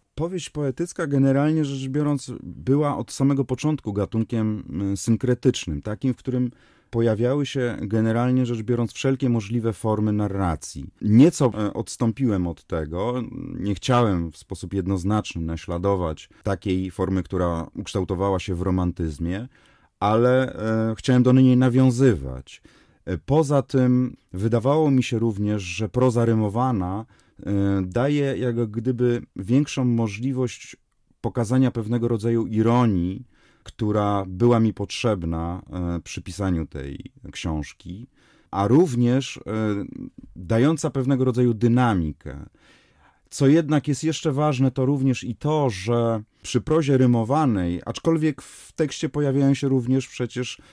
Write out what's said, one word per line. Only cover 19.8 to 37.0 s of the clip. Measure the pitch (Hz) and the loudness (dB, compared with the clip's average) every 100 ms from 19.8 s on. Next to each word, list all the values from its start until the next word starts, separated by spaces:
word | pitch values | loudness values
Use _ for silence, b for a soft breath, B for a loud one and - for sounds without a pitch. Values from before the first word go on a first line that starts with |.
| b - | b -4
ale, | 101 110 120 127 131 - 110 113 110 | 0 4 4 4 0 -4 -4 -2 -2
e, | 110 | -4
chciałem | - 127 | 2 4
do | 127 | 6
niej | 131 131 127 | 6 6 6
nawiązywać. | 127 120 131 120 135 90 67 64 - - b b b b - | 4 4 4 4 4 2 -2 -10 -14 -20 b b b b -8
E, | 90 | -6
poza | - 143 147 143 | 0 0 2 2
tym | 131 135 127 127 127 - _ | 2 2 2 2 0 -6 _
wydawało | 92 110 113 117 151 156 | -6 -2 0 2 2 4
mi | 131 | 2
się | 120 117 | 2 0
również, | 113 101 104 104 | -2 0 -2 -2
że | 90 85 110 | -4 -6 -4
proza | 123 127 117 117 | 2 2 4 2
rymowana, | 113 107 104 127 113 90 98 113 b b b | 2 0 0 -2 -2 -2 -6 -10 b b b
e, | - 101 98 98 92 | -4 0 0 0 -2
daje | 104 135 147 139 101 | -2 0 0 -2 -2
jak | 123 117 113 | -2 -2 -2
gdyby | 107 113 120 123 120 - - | -4 -4 0 0 0 -4 -10
większą | 95 127 147 - 127 | 0 2 2 0 0
możliwość | 117 113 98 127 127 127 - - - _ _ _ _ | 2 0 -2 -4 -2 -4 -6 -18 -20 _ _ _ _
pokazania | 117 - 107 127 131 | -6 -2 0 2 2
pewnego | 120 107 117 117 | 0 -2 -2 0
rodzaju | 117 113 117 110 | 0 0 0 0
ironii, | 107 110 120 120 95 87 95 - b b b | 2 4 4 4 2 0 -4 -12 b b b
która | - - 107 104 104 101 95 | -18 -6 0 2 2 0 -4
była | 92 120 117 | 0 4 4
mi | 110 | 2
potrzebna, | 101 101 - 120 101 82 82 85 90 - 90 87 87 | 0 -6 -4 -2 -2 -2 -4 -4 -8 -10 -8 -4 -6
e, | |
przy | - - | -8 -12
pisaniu | 87 82 95 85 78 | -12 -6 -2 -2 -4
tej | - 69 69 | -8 -10 -12